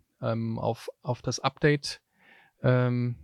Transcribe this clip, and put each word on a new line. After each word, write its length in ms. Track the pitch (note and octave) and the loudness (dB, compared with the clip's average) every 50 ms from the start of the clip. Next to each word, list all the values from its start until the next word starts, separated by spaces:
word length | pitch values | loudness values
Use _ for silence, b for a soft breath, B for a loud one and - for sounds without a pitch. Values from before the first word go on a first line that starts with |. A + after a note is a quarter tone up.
| _ _ _ _ - | _ _ _ _ -4
ähm, 340 | A#2 A2+ A2+ A2+ A2+ A2+ A2+ | -4 -2 -2 -2 -4 -4 -2
auf, 320 | - A2+ A2+ - - - - _ _ | -2 -4 -4 -4 -8 -16 -16 _ _
auf 180 | D3 A#2+ - | -6 -6 -4
das 180 | - - A#2+ - | -4 -6 -6 -2
Update, 640 | - C3+ - - - D3+ D3 C#3+ - - - - _ b b b b b b b b b b _ - | -4 -4 -2 2 2 2 2 2 -2 -8 -12 -12 _ b b b b b b b b b b _ 2
ähm, 520 | B2+ B2+ B2 B2 B2 B2 B2 A#2+ B2 A#2+ - | 2 4 4 2 2 0 0 0 -2 -4 -6